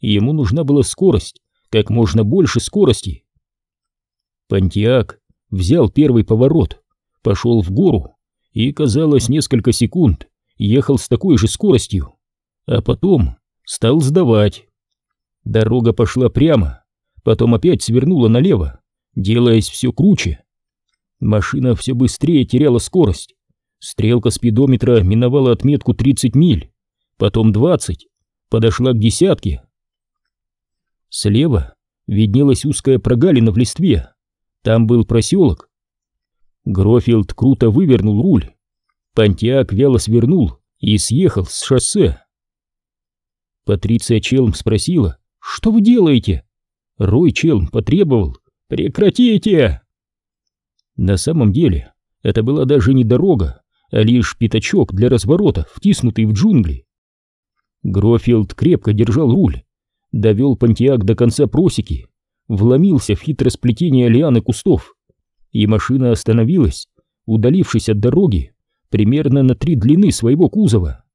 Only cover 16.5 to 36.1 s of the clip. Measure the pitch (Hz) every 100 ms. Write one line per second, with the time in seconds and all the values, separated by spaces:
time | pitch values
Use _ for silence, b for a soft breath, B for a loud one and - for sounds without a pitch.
16.5 | 143 80 65 _ _ _ _ - 110 117
17.5 | 117 175 170 - 117 135 180 117 113 170
18.5 | 139 76 - _ _ _ - 95 113 120
19.5 | 113 104 - 127 - 175 196 - 78 _
20.5 | _ _ _ _ _ _ _ 104 107 -
21.5 | 147 127 117 - 120 127 - 147 165 127
22.5 | 123 147 120 - 190 151 85 - _ _
23.5 | _ _ _ - - 110 120 120 110 120
24.5 | 110 135 127 127 120 90 110 123 139 131
25.5 | 117 135 143 - - 123 139 131 123 175
26.5 | 107 - _ _ _ _ _ 104 110 113
27.5 | 101 143 175 - - _ _ _ _ _
28.5 | 113 110 98 127 120 110 - 120 165 101
29.5 | 67 _ _ _ _ _ _ _ _ _
30.5 | _ _ _ _ _ _ - 104 104 160
31.5 | 113 69 _ _ _ - 104 110 104 143
32.5 | 127 147 143 - 131 - 123 165 143 113
33.5 | 101 123 - 180 123 - _ _ _ _
34.5 | _ 101 113 113 120 110 113 - 190 160
35.5 | 80 - _ _ _ _